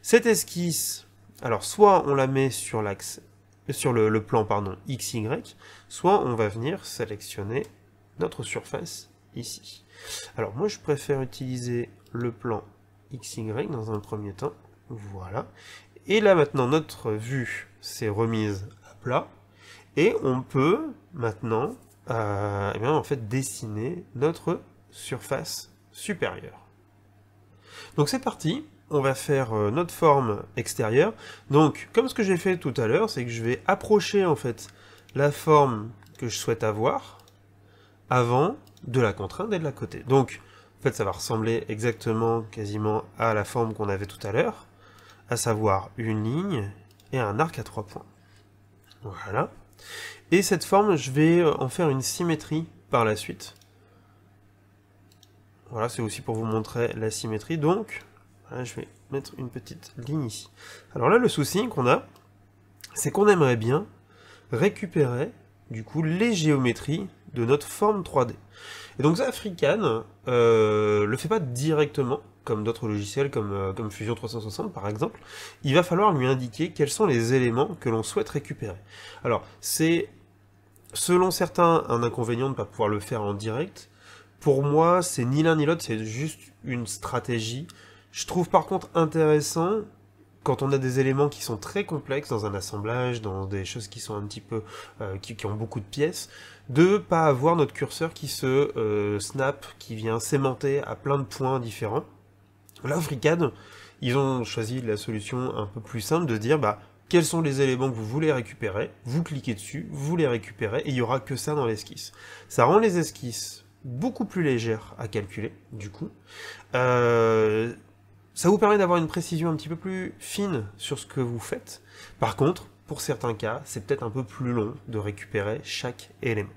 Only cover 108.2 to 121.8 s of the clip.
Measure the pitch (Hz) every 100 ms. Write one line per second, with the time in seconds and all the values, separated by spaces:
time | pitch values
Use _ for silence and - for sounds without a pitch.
108.2 | 156 135 117 - 107 95 120 - 120 139
109.2 | 165 143 131 110 - 143 - 147 139 170
110.2 | 151 120 98 107 110 110 - 127 117 131
111.2 | - 131 - 151 127 107 - - - -
112.2 | - - - - 123 196 226 175 151 -
113.2 | 123 113 - - - _ 139 123 226 -
114.2 | 208 185 156 123 113 110 - - 117 107
115.2 | 98 - 107 - _ 113 101 - - -
116.2 | _ - - - - 127 127 123 120 117
117.2 | 113 110 107 107 117 113 - _ _ _
118.2 | _ - 170 202 208 208 185 175 160 175
119.2 | 165 160 165 156 156 165 190 185 185 -
120.2 | - - 202 147 101 - - 135 - -
121.2 | 120 120 - 254 - -